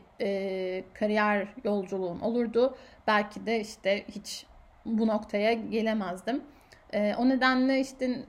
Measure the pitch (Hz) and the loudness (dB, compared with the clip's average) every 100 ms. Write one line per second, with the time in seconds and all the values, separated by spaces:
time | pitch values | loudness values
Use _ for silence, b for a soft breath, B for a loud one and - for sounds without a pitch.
0 | - - 196 196 196 190 185 185 - - | -12 -4 -2 -2 -2 -4 -4 -6 -10 -4
1 | 214 214 208 202 202 - 208 202 185 190 | 0 2 2 2 -2 -4 -2 -2 -2 -4
2 | 180 170 240 240 233 233 262 262 B B | -4 -2 -2 0 0 2 2 0 B B
3 | - 208 208 202 196 226 208 - 190 202 | 0 2 0 -6 -2 -2 -4 -4 0 0
4 | - 202 - - - - - - - 220 | -2 -12 -12 -14 -16 -20 -20 -14 -4 0
5 | 220 214 - 202 220 233 208 220 220 220 | 2 0 -2 0 2 0 -2 -2 0 0
6 | 180 185 - 277 B B B B - 202 | -2 -4 -4 -6 B B B B -6 0
7 | 208 - 254 262 262 254 262 269 269 - | 0 2 2 4 4 4 4 2 0 -2
8 | 254 240 | -4 -4